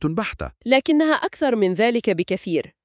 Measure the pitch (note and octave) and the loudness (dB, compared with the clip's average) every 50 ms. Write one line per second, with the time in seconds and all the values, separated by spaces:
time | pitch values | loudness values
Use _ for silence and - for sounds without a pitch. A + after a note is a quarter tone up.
0 | - D3+ D#3+ F#3+ G#3+ - - - D2+ C2 - _ - A#3 C4 C4+ - - D#4 D4+ | 0 -2 -2 -2 -4 -6 -6 -10 -10 -12 -12 _ -2 2 2 2 2 2 2 2
1 | D#4+ D#4 D#4 - - - - - D#4 C#4 A#3+ A3 G3+ F#3 F#3 E3 G#3+ A#3+ A#3+ A#3+ | 4 2 2 0 -2 -4 -4 -2 -2 0 2 2 2 2 2 2 2 2 0 0
2 | - - F#3+ D#3+ F3+ - F#3+ - - F#3+ E3+ D3 A2+ - - _ _ | 0 0 0 0 -2 -2 -4 -6 -4 -2 -2 -2 -2 -4 -10 _ _